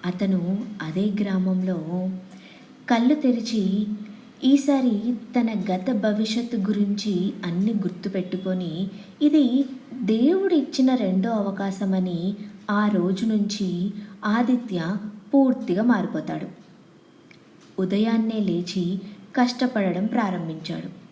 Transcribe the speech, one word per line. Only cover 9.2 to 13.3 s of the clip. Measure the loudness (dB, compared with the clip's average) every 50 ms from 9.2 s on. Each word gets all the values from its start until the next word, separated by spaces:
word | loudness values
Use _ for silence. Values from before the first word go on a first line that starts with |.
ఇది | 2 4 6 6 4 6 4 2 0 0 -4 -14 -14 -14 -10 -4
దేవుడు | 0 0 2 4 4 4 4 4 2 2 2
ఇచ్చిన | 2 0 0 0 2 4 4 4
రెండో | 2 2 2 2 2 2 0
అవకాశమని | 0 0 -2 -2 -2 -4 -4 -4 -4 -2 -2 0 0 0 0 -2 -2 -2 -2 -2 -4 -4 -10 -14 -16 -14 -6 -2
ఆ | 0 2 2 4
రోజు | 2 2 2 2 0 0 0
నుంచి | 0